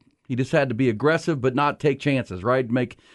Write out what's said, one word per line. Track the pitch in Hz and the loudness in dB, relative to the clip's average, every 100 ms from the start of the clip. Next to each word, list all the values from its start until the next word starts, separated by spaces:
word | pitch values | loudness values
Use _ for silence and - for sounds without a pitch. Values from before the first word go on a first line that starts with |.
| _ _ - | _ _ -6
he | 123 | -4
just | 131 | 0
had | 160 135 | 2 0
to | |
be | 113 131 | 2 0
aggressive | 107 139 160 - 147 | 2 2 2 0 0
but | 131 127 | 0 0
not | 147 - | 0 0
take | 151 139 | -2 0
chances, | 151 135 117 92 | 0 -2 -2 -6
right? | 104 127 120 | -2 0 0
Make | 123 123 - _ | 0 -2 -6 _